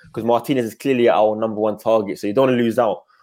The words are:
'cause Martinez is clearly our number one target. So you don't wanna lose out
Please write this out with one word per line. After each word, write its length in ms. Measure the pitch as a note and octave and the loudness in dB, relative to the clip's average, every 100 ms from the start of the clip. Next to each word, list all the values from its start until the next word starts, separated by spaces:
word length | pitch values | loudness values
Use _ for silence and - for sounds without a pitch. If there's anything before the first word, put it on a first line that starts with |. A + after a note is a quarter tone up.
| - | -16
'cause 120 | - | -6
Martinez 400 | A2+ A#2 C3 C3 A2+ | 0 0 0 -2 -2
is 80 | |
clearly 340 | - C#3 B2+ A#2 | -6 -2 2 4
our 260 | F2+ G#2+ G#2+ | 4 2 0
number 240 | A2+ G#2+ | -4 -2
one 180 | G#2+ G#2 | -4 -2
target. 400 | A2 A2+ G2+ - | 0 0 0 -6
So 80 | G2+ | -4
you 40 | |
don't 160 | G#2+ C3 | 0 2
wanna 120 | B2 | 2
lose 160 | A#2 A2 | 0 0
out 240 | A2+ F2+ _ _ | 0 -2 _ _